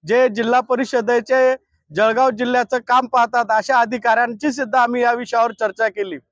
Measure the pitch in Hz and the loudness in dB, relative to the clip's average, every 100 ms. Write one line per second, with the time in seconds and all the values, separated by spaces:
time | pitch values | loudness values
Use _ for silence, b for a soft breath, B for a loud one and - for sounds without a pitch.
0 | 151 233 254 208 226 247 254 247 262 254 | 0 2 2 0 0 0 0 -2 0 -2
1 | 220 240 220 262 262 262 _ _ _ 156 | 0 -2 0 2 2 0 _ _ _ 0
2 | 220 226 262 214 247 247 240 247 226 247 | 0 2 0 0 -2 0 0 -4 0 0
3 | 247 254 233 247 226 220 208 254 233 240 | 2 0 2 0 0 -2 2 0 0 -2
4 | 240 226 240 214 294 254 247 247 240 240 | 0 0 0 -2 -4 -4 -2 0 0 0
5 | 240 240 240 233 233 214 220 190 220 208 | 0 -2 -4 -2 -2 -2 -6 -2 -4 -2
6 | 196 147 _ | -8 -8 _